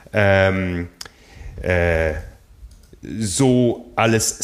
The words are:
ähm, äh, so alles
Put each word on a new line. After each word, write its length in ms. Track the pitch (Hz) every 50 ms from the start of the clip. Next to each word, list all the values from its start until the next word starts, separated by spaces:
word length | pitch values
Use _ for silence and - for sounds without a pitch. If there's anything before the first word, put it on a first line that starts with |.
| - - -
ähm, 720 | 107 101 98 98 98 95 95 95 95 92 90 90 87 87 87 - - - - _ _ - - - - - - - -
äh, 520 | - - 90 87 87 85 82 80 80 78 78 80 - - - - _ _ - - - - - - - - - -
so 880 | - - 90 107 113 101 87 - 139 127 123 127 123 120 - - - - -
alles 420 | - 113 113 113 110 - - - -